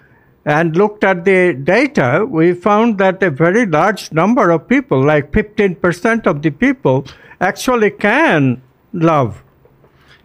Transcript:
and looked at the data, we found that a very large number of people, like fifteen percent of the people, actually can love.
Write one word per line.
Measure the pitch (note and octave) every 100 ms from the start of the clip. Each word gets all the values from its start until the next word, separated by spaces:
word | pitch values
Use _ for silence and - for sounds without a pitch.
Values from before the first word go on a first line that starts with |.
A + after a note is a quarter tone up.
| _ _ _ _
and | - D3+ E3+ E3
looked | G#3 G#3 G3
at | F3
the | G3 F#3 F3+
data, | C3 C#3+ G#3+ C#4 G3 B2 D#3
we | C4 D#3+ E3+
found | F3 G#3+ G#3 A#3 G3
that | F#3+ F#3
a | F#3
very | C3+ E3+ G#3+
large | G#3+ D3+ G3 F#3+ -
number | D3+ F#3+ B3 F3+
of | D#3+ -
people, | C4+ - C3+
like | C#3+ D3+ C#3+
fifteen | G#3+ G#3+ - G3+
percent | E3 F3 D#3 A3+ A3+ G#3+
of | C#3+
the | D#3
people, | - C4 C4 C#3+ C3 - - - -
actually | F#3 G3 - A#3+ G3+
can | - G#3 C4 D#4 D#3+ C3 B2 _ _ _
love. | F3 E3 D3+ A2+ - _ _ _ _ _ _ _ _